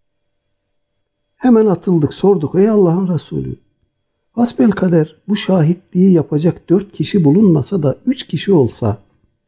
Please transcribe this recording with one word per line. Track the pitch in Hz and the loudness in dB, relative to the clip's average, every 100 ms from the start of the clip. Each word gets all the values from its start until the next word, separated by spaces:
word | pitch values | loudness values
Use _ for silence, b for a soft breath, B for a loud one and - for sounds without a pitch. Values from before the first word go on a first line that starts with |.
| _ _ _ _ _ _ _ _ _ _ _ _ _ _ | _ _ _ _ _ _ _ _ _ _ _ _ _ _
Hemen | 254 226 220 | 2 4 2
atıldık, | 170 - 175 143 | 0 0 -2 -2
sorduk, | - 190 190 151 165 | -2 0 0 -2 0
"Ey | 208 | 0
Allah'ın | 214 180 170 185 | 2 2 0 -2
Resulü, | 165 - 156 131 123 _ _ _ _ _ _ _ | -4 -6 -10 -10 -12 _ _ _ _ _ _ _
hasbelkader | - 240 - 240 190 185 165 156 _ - | -4 -2 0 0 0 0 0 -2 _ -6
bu | 202 | -6
şahitliği | - 190 151 175 _ 180 190 | -2 0 0 -2 _ 0 2
yapacak | 175 143 147 165 160 - | 2 0 -2 -2 -4 -2
dört | 170 196 | -2 -2
kişi | - 151 208 | -8 -4 0
bulunmasa | 151 160 214 156 127 - | 2 4 4 2 -2 -4
da | 147 - - | -4 -4 -6
üç | - - | -6 -6
kişi | 151 - | -6 0
olsa, | 185 123 - 113 101 _ _ _ _ | 0 0 -2 -6 -6 _ _ _ _